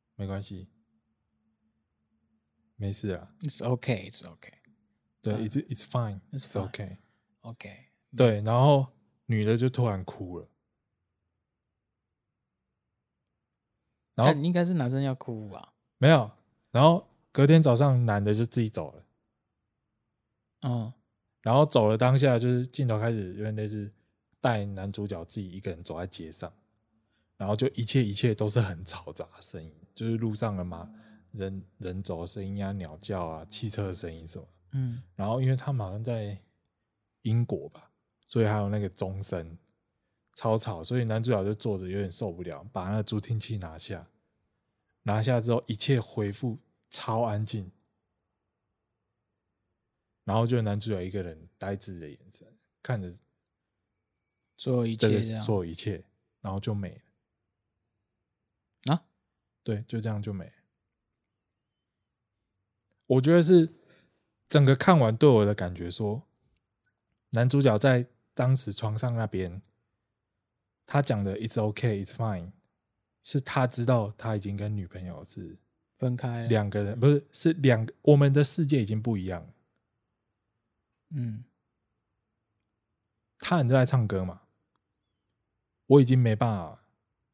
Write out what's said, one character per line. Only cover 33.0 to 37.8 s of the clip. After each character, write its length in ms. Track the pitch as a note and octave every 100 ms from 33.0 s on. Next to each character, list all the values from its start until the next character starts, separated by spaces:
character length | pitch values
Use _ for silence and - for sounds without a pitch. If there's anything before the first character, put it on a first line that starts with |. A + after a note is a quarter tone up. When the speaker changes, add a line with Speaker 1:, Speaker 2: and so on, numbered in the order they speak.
| - F#2+ E2
Speaker 1:
啊， 180 | D#2+ D#2+
汽 220 | - A2
车 160 | G2+ G2
的 80 |
声 180 | F2 E2+
音 140 | E2 E2
什 160 | -
么。 60 | - _ _
Speaker 2:
嗯。 320 | C3+ B2+ A#2+ - -
Speaker 1:
然 140 | G2+
后 100 | B2
因 80 | C3
为 80 | C3
他 160 | C#3+
们 140 | C3+ F#2+
好 60 |
像 120 | G2+
在 320 | A#2 A2+ G#2 G2 _ _ _ _ _ _ _ _ A2
英 200 | A#2 A#2
国 220 | F2 C#2+
吧， 220 | -